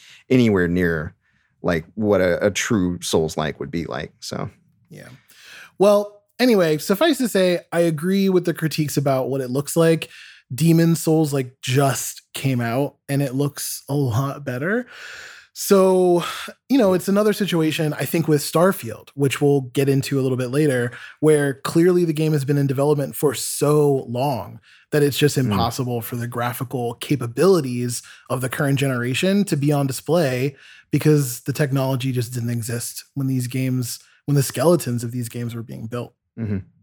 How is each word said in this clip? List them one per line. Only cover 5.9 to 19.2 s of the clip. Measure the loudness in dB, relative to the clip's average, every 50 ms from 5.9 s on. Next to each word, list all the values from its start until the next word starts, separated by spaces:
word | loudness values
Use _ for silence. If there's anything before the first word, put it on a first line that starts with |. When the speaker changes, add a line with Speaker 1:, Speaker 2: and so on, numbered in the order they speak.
| 6 4 2 -2 -10 _ _ _ _ 0
Speaker 2:
anyway, | 4 4 6 4 4 2 2 -2
suffice | 0 -2 0 2 2 2 2 0
to | -2 0
say, | 2 2 2 2 2 -2 -4 _
I | 0 2
agree | 2 2 0 0 -2 0 0 2 2 4
with | 2 2 2
the | 0 -2
critiques | -2 -4 -2 0 -2 -2 0 -2
about | 0 0 2 0 0 0 -2
what | -2 -4
it | -4 -2
looks | -4 -4 -4 -2 0
like. | 2 4 4 4 2 -2 -10 -16 -20 -20 -20 -20 _ _ _ -4
Demon | 2 4 4 6 6 6 4 2
Souls, | 2 2 2 2 2 2 0 0
like, | -4 -4 -6 -12 _
just | -6 0 2 2 2 2 0 -2 -6 -10 -12 -14 _ _ -14
came | -4 -4 -2 -2 0
out, | -2 -2 -2 -2 -2 -4 -6 _ _ -4
and | -2 -2
it | -2 -2 -2
looks | -2 -2 -4 -4 -8 -10 -10 -10 -12 -8 -4
a | -2
lot | -2 0 0 0 -2 -2 -4 -8 -8 -10
better. | -8 -8 -6 -4 -4 -4 -4 -6 -8 -16 -20 -18 -18 -18 -18 -20 -20 -20 -20 -20 _ _ -12
So, | 0 4 4 6 6 6 4 4 4 4 4 2 0 -4 -8 -10 -12 -14 -16 _ _ _
you | 4 4
know, | 4 4
it's | 2 2 0 2
another | 2 4 4 2
situation, | 2 0 -2 0 0 0 0 0 0 0 -2 -2
I | -2 -4 -4
think, | -2 -2 -2 2 2
with | 2 2
Starfield, | 0 0 2 4 4 4 2 0 -8 -12 -12 -12 -16 -16 _
which | -2